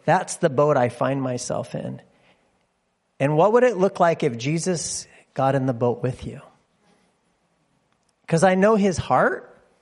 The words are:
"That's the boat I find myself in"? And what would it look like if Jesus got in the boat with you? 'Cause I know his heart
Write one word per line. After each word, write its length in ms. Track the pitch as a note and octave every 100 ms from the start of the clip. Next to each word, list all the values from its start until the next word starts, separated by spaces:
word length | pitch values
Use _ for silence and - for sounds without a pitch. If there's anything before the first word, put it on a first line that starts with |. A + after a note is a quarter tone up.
| -
"That's 320 | F3 - -
the 120 | E3+
boat 260 | C3+ D3 C#3
I 140 | B2
find 320 | - C3 C#3
myself 540 | C3 B2 - - - D3
in"? 260 | B2+ C3 _ _ _ _ _ _ _ _ _ _ _ _
And 180 | C#3 D3+
what 160 | F#3+
would 100 | A#3+
it 140 | B3 F#3+
look 220 | F#3+ -
like 240 | F3 D#3+
if 120 | D#3 A#2
Jesus 680 | B2+ E3 F3 E3+ - - - - _ -
got 180 | C3+
in 140 | C#3 C3
the 60 |
boat 280 | A#2+ B2 A#2+
with 240 | B2+ B2+ -
you? 160 | - - _ _ _ _ _ _ _ _ _ _ _ _ _ _ _ _ _ -
'Cause 160 | E3
I 120 | F#3 F#3
know 200 | G3 A3
his 200 | G3+ E3+
heart 580 | - B2+ G#3+ C#4 - - _ _